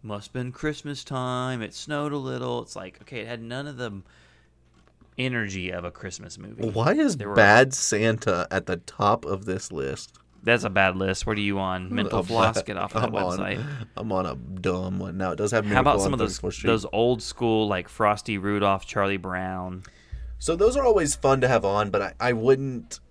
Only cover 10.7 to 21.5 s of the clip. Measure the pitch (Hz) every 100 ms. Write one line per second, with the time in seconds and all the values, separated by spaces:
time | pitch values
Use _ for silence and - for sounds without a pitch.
10.7 | 98 95 92 95 95 - 107 101 98 95
11.7 | 92 92 101 98 95 90 113 113 110 -
12.7 | 95 95 110 117 107 92 92 98 95 147
13.7 | 139 110 - 107 95 87 67 62 92 92
14.7 | 92 92 92 92 90 92 78 104 113 104
15.7 | 104 131 104 95 110 107 - 87 - 120
16.7 | 113 101 107 120 123 - - 117 110 107
17.7 | 95 90 - 107 104 - 101 98 104 101
18.7 | 95 - - 98 98 92 92 92 92 92
19.7 | 92 - - - - - - - 170 214
20.7 | 277 254 208 151 - 139 135 127